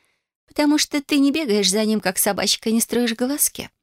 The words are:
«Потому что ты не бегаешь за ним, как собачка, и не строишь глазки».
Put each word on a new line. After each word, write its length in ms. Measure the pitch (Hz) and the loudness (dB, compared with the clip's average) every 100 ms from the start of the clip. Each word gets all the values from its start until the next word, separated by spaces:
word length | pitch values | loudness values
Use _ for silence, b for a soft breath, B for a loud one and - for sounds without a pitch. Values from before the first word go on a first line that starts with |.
| _ _ _ _ _ | _ _ _ _ _
«Потому 320 | - 294 294 | 0 2 2
что 240 | - 294 | 0 -4
ты 160 | - 294 | 0 2
не 140 | 277 | 2
бегаешь 380 | 311 285 208 190 | 2 0 0 2
за 140 | 208 | 2
ним, 160 | 214 214 | 0 0
как 160 | 185 190 | -2 -2
собачка, 540 | 214 196 202 - 220 | -2 0 -2 -2 0
и 20 | |
не 80 | 226 | 0
строишь 320 | - 226 240 | 0 0 -2
глазки». 560 | 226 247 294 - - - _ | -2 -4 -2 -4 -6 -14 _